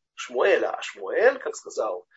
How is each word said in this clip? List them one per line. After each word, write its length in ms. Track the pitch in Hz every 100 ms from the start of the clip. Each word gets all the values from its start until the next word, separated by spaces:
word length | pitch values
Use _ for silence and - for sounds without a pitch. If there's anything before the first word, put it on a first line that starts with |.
| _
Шмуэля. 580 | - - 120 185 165 101
А 100 | -
Шмуэль, 580 | - 110 95 139 233 269
как 160 | - -
сказал, 520 | - - 113 90 -